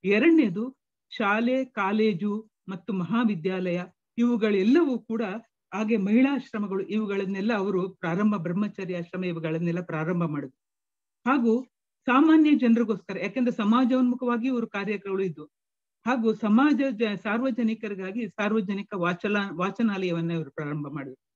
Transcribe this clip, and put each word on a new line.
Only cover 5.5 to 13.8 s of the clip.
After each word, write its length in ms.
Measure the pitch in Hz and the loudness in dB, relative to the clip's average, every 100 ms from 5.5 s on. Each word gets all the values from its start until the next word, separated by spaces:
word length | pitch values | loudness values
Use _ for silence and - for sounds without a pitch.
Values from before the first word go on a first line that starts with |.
| _ _ | _ _
ಹಾಗೆ 220 | 190 214 226 | -6 0 0
ಮಹಿಳಾಶ್ರಮಗಳು 880 | 196 220 269 277 - 220 202 190 | 4 4 4 0 -6 -8 -4 -4
ಇವುಗಳನ್ನೆಲ್ಲ 720 | 196 208 208 202 190 196 208 | -2 -4 -2 -2 -2 -2 0
ಅವರು 360 | 220 190 185 185 | 0 0 -2 -4
ಪ್ರಾರಂಭ, 460 | - 175 175 214 208 | -6 -4 0 0 0
ಬ್ರಹ್ಮಚರ್ಯ 600 | 165 175 208 - 185 180 | -2 -2 -4 -6 -8 -8
ಆಶ್ರಮ 260 | 170 185 | -8 -6
ಇವುಗಳನ್ನೆಲ್ಲ 560 | 180 165 156 165 170 175 | -6 -4 -4 -2 -2 -4
ಪ್ರಾರಂಭ 440 | 175 160 160 180 | -4 -4 -2 -2
ಮಾಡಿದ್ರು. 380 | 165 143 139 _ _ _ _ _ _ _ 240 | -2 -4 -8 _ _ _ _ _ _ _ 0
ಹಾಗೂ 340 | 277 233 233 262 _ _ _ - | 2 2 0 -2 _ _ _ 2
ಸಾಮಾನ್ಯ 440 | 254 320 320 302 | 4 6 8 6
ಜನರಿಗೋಸ್ಕರ, 640 | 262 247 233 220 202 - 185 | 6 6 4 2 -2 -4 -6
ಯಾಕೆಂದ್ರೆ 380 | 190 262 247 - | -4 -2 -2 0
ಸಮಾಜೋನ್ಮುಖವಾಗಿ 920 | 208 233 | 2 4